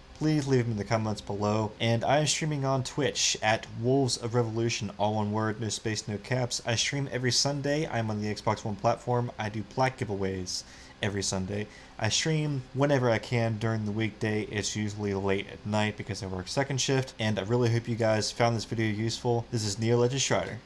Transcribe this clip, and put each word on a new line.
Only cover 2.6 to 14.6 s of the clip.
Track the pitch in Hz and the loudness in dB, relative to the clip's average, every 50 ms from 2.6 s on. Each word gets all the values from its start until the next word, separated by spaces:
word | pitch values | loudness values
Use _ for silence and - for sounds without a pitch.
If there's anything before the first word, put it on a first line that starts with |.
| 135 | 0
on | 135 135 135 127 | 0 0 0 -2
Twitch | - - 151 135 107 - - - - - - | -2 -2 0 0 0 2 0 0 0 0 2
at | 107 107 113 110 - - 110 113 | 2 2 2 2 -2 -6 -8 -2
Wolves | 113 123 131 139 135 120 - | 2 2 4 4 4 2 0
of | - 117 117 113 | -2 -2 0 0
Revolution, | 123 117 110 110 117 117 117 117 - 110 98 - - | 0 0 0 0 0 0 0 0 -2 -4 -6 -4 -2
all | 104 107 107 | 0 0 2
one | 107 107 104 | 0 0 0
word, | 104 110 110 110 107 120 | 0 0 0 0 -2 -2
no | 117 107 | -4 -4
space, | - - - 113 107 - - - | -4 -4 -4 -4 -4 -4 -4 -4
no | 104 | -6
caps. | 98 - - 127 127 123 117 - - - | -6 -4 -2 -2 0 0 -2 -4 -4 -2
I | 120 117 | -2 0
stream | 110 - - 139 143 139 - | 0 0 0 -2 -2 -2 -2
every | - 123 127 123 | -2 -2 0 2
Sunday. | 117 - - 143 147 143 135 143 143 151 160 | 2 2 2 0 0 0 0 0 0 0 0
I'm | - - 117 113 110 | -2 -2 -2 -2 -2
on | 110 104 | -2 -2
the | 107 107 104 | -2 -2 -4
Xbox | - - 113 104 - - | -2 0 -2 -2 0 -2
One | 113 101 | -4 -4
platform. | 95 - 117 117 - - 123 123 120 120 120 - - | 0 2 2 2 2 0 0 0 0 0 -2 -4 -4
I | 107 | -6
do | 104 104 110 101 | -4 -4 -6 -8
plaque | - - 135 131 127 127 | -4 -2 0 0 0 0
giveaways, | - 127 107 101 98 98 95 95 95 90 92 - - - - - - - - - - 113 | -2 -4 -4 -4 -2 -2 -2 -2 -4 -6 -6 -8 -8 -10 -12 -18 -20 -20 -20 -8 -4 -4
every | 104 98 98 92 | -2 -2 -2 -2
Sunday. | - 101 95 92 95 101 101 104 - - - - - - - | -2 -2 -2 -2 -2 -4 -4 -6 -8 -10 -16 -20 -18 -8 -4
I | 110 107 | -2 0
stream | - - - 160 160 156 151 147 143 135 127 - - | 0 2 2 2 2 2 0 0 -2 -4 -6 -4 0
whenever | 127 139 147 143 131 127 120 | 2 4 4 4 6 6 4
I | 110 107 | 4 2
can | - - 127 117 113 113 110 | 2 0 0 2 2 2 0
during | 104 113 113 113 110 107 | 0 0 0 0 0 -2
the | 104 | -2
weekday. | 101 110 110 107 107 - 113 107 107 107 101 | 0 0 -2 -2 -2 -2 -2 0 0 0 -2
It's | - 117 104 | -2 -2 -2